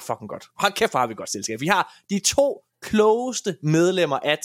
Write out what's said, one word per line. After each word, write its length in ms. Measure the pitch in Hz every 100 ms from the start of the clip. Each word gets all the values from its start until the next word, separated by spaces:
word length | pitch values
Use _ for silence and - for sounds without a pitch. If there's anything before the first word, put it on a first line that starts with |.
| -
fucking 220 | 117 104
godt. 140 | - - -
Hold 140 | 202
kæft, 180 | 196 120
hvor 80 | 131
har 80 | 123
vi 60 |
godt 180 | 101 85
selskab. 300 | 104 101 110
Vi 60 | 147
har 280 | 196 - - -
de 100 | 196
to 380 | - - 277 - _ _
klogeste 760 | - 214 214 226 254 233 202 165
medlemmer 560 | 151 160 175 185 156 -
af 180 | 143 151